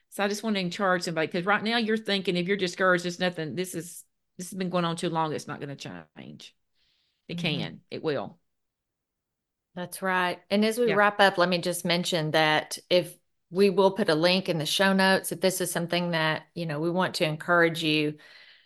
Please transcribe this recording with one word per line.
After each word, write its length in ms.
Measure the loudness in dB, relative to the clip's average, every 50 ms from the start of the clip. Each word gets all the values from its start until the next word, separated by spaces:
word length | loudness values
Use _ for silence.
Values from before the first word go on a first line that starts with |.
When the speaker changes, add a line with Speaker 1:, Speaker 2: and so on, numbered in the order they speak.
| _ _ -6
Speaker 1:
So 120 | -4 -2
I 40 | -2
just 140 | -2 -4 -4
want 140 | -2 -2
to 40 | -2
encourage 420 | -2 -4 -4 -2 2 2 2 2 0
somebody, 240 | -2 -2 -2 -2 -2
'cause 160 | -2 -2 0
right 180 | 0 0 0 0
now 140 | 0 0
you're 200 | 0 0 0 -2
thinking, 400 | -2 0 -2 -2 -2 0 -2 -2
if 120 | 0 0 0
you're 80 | -2
discouraged, 480 | -2 -2 -4 -2 0 2 2 4 2 0
"There's 160 | -4 -4 -2
nothing, 340 | -4 -4 -2 -4 -8 -6 -6
this 220 | -6 -8 -6 -8
is, 280 | -10 -10 -12 -14 -18 -20 _ _ _ _ _ _ -16
this 120 | -16 -12
has 80 | -8 -8
been 120 | -6 -2
going 140 | -2 0 0
on 120 | 0 -2
too 140 | -2 -4 -4
long. 220 | -2 -2 -2 -2 -4
It's 140 | -6 -8
not 140 | -10 -10 -10
gonna 160 | -10 -12 -12
change." 800 | -12 -14 -14 -14 -14 -18 -20 _ -20 -18 -18 -18 -20 -20 -20 _ _ _ _ _ _ _ _ _ _ _ _ _ _ _ -12
It 80 | -10
Speaker 2:
Mm-hmm. 100 | -6 -4
Speaker 1:
can, 340 | -2 -2 -2 -4 -8 -10 -14 -16 _ -12
it 100 | -6 -4
will. 380 | -4 -2 -2 -4 -8 -12 _ _ _ _ _ _ _ _ _ _ _ _ _ _ _ _ _ _ _ _ _ _ _ _ _ _ _ _
Speaker 2:
That's 260 | -12 -12 -12 -10 -6 -4
right. 380 | -2 0 0 0 0 -2 -6 -6 _
And 140 | 0 2 2
as 140 | 2 2 0
we 100 | 0 2
Speaker 1:
Yeah. 60 | 4
Speaker 2:
wrap 260 | 4 4 4 6 6
up, 180 | 6 6 6 4
let 100 | 2 2
me 100 | 2 0
just 260 | -2 -2 -4 -2 0
mention 480 | 0 0 0 0 0 0 0 0 2 2
that 460 | 4 4 4 4 2 0 -2 -10 -14 -4 _
if 280 | 2 2 2 0 -6 -16 _ _ _ _ _ _
we 200 | 2 4 4 4
will 220 | 6 4 4 4 4
put 160 | 2 2 2
a 60 | 2
link 340 | 4 4 4 4 4 2 0
in 100 | -2 -2
the 80 | 0
show 260 | -2 0 2 2 4 4
notes, 380 | 4 4 4 4 2 0 -2
if 100 | -4 0
this 200 | 0 0 0 0
is 100 | -4 -4
something 400 | -2 -4 -2 -2 -2 -2 0 0
that, 380 | 0 0 0 0 0 -2 -6 _ _
you 120 | -8 -6
know, 140 | -6 -4 -4
we 100 | -2 -2
want 260 | 0 0 -2 -2 -2
to 80 | -2 -2
encourage 580 | -2 -2 -4 -2 2 4 4 4 4 2 0 0
you 320 | 0 2 2 2 0 -2 -6 -14 -20 -20 -20 -20 -20 -20 _ _